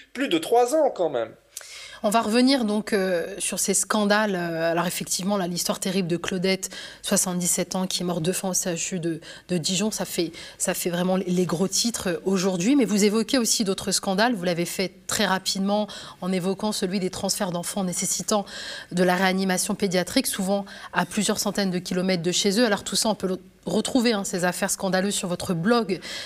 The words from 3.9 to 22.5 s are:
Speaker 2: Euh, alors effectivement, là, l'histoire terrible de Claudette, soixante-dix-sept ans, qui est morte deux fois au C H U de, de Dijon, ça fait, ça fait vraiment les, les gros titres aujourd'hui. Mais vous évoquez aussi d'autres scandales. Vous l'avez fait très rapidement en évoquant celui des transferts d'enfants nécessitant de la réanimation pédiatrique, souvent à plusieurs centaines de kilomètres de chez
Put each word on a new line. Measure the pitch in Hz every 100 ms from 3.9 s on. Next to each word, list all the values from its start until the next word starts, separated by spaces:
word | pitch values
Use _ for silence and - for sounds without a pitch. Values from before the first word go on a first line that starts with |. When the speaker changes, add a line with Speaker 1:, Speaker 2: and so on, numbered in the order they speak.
| 214 202 208 214
Speaker 2:
Euh, | 180 170 165 165
alors | 165 170
effectivement, | - 180 - 185 202
là, | 175
l'histoire | 175 - 175
terrible | 190 185 170
de | 170
Claudette, | - 190 190 190 - - - -
soixante-dix-sept | - 196 185 180 175 - 175 190
ans, | 185
qui | -
est |
morte | 180 175
deux | 165
fois | 185 190
au |
C | 180 190
H | 165 -
U | 185
de, | 165 160 - - -
de | 180
Dijon, | 143 185 214
ça | -
fait, | 180 - 165 - - -
ça | -
fait | 175 185
vraiment | 175 180 185
les, |
les | 180 180 175
gros | 165 185
titres | - 233 - 185 165 185
aujourd'hui. | 190 190 185 196 285
Mais |
vous | 196 208
évoquez | 208 220 226 269
aussi | 220 -
d'autres | 196 190 -
scandales. | - 202 190 240
Vous | 214
l'avez | 180 165 170
fait | - 180 - -
très | -
rapidement | 196 185 - 190 196 208 208 - - -
en | 185
évoquant | 185 180 190 214
celui | 214 185 202
des | 180
transferts | - 190 - 196
d'enfants | 175 170 202
nécessitant | 180 175 185 - - 214 - - - - -
de | 175
la | 180
réanimation | 180 190 190 190 185 -
pédiatrique, | 196 202 180 175 277 -
souvent | - 185 202 196 - -
à | 175 175
plusieurs | 214 196 202
centaines | 208 202 196
de | 175
kilomètres | 180 185 185 185
de | 165
chez | 175 208